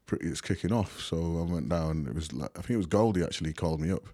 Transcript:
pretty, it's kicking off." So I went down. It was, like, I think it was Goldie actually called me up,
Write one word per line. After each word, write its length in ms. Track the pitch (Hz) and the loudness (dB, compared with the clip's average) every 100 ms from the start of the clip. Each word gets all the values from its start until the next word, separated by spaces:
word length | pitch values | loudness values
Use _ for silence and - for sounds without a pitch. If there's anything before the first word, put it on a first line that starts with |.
| - | -4
pretty, 220 | - 82 | -2 -2
it's 140 | - | -4
kicking 320 | - 92 85 | -2 0 2
off." 260 | 117 95 - | 2 0 -4
So 160 | - 82 82 85 | -4 -2 0 0
I 120 | 85 | 0
went 180 | 85 62 | -2 0
down. 380 | 85 80 80 69 | 0 2 0 -2
It 60 | |
was, 200 | 80 80 | -4 -6
like, 180 | 62 - - | -6 -8 -8
I 20 | |
think 100 | - | -2
it 60 | 120 | 0
was 100 | 87 | 4
Goldie 360 | 104 113 92 | 4 6 4
actually 300 | 82 - 78 | 0 -2 -4
called 260 | 76 85 80 | -2 0 0
me 100 | 78 | 0
up, 180 | 95 - | -2 -4